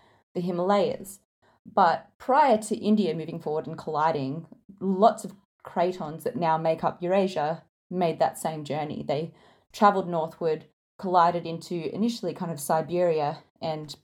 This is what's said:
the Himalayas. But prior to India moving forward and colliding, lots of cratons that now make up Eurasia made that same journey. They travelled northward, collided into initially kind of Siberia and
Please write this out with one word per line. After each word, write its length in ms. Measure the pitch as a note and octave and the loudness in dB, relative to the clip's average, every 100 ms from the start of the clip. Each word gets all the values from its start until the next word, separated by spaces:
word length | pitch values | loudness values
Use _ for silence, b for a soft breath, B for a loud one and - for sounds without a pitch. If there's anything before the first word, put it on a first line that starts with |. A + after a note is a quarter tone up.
| b b _ F#3 | b b _ -6
the 60 | |
Himalayas. 800 | F3+ F3 F3+ G3+ E3+ - - - _ _ _ _ - | -2 0 2 2 2 -2 -10 -18 _ _ _ _ -4
But 440 | - F3+ - - _ | 2 4 4 -4 _
prior 400 | - C4+ C#4+ A3 | 2 4 6 4
to 180 | - G#3 | 2 -2
India 360 | G#3 G#3 F3+ | 2 2 2
moving 260 | D#3+ D#3 E3 | -2 -6 -8
forward 280 | D#3+ D3+ D#3 | -4 -4 -4
and 100 | D#3+ | -8
colliding, 680 | - D3+ D#3+ D#3 C3 D#3 - - - - | -6 0 2 2 -2 -6 -10 -18 -20 -6
lots 440 | F#3+ F#3 A3 - - | -2 4 4 4 -4
of 80 | - _ _ - | -16 _ _ -8
cratons 580 | - F3 F3+ D#3 D#3+ | -2 0 -2 -8 -8
that 120 | - - | -6 -2
now 220 | E3 D#3+ | 2 2
make 260 | D#3+ D#3+ | 2 0
up 180 | E3 - | -2 -2
Eurasia 640 | F3 F#3+ F#3+ E3+ D3 E3 - _ - | 0 2 2 0 -4 -4 -10 _ -10
made 300 | F3+ E3+ D#3 | -2 0 2
that 180 | D#3+ - | -2 -2
same 260 | E3 D#3 | -6 -6
journey. 400 | D3 D#3+ D3+ - C#3+ | -6 -6 -6 -6 -4
They 260 | C#3+ E3 b b b b | -4 -4 b b b b
travelled 360 | - G#3 G3 F3 | 4 4 4 0
northward, 580 | E3+ E3 - E3+ D#3 - _ _ - | -2 -4 -4 -2 -2 -6 _ _ -10
collided 460 | F#3+ F3+ E3+ F3 E3+ | 0 4 4 2 -4
into 480 | E3 - F3 D#3+ | -8 -8 -6 -6
initially 400 | - A#3 A#3 F3 | -2 -2 -2 -6
kind 180 | D3 E3+ | -6 -6
of 80 | D3 | -6
Siberia 800 | - D#3+ D3+ F3 F3 D#3 D3 E3 - _ | -2 0 0 0 2 2 0 -4 -12 _
and 340 | D#3+ D#3 D3+ - | -6 -6 -8 -4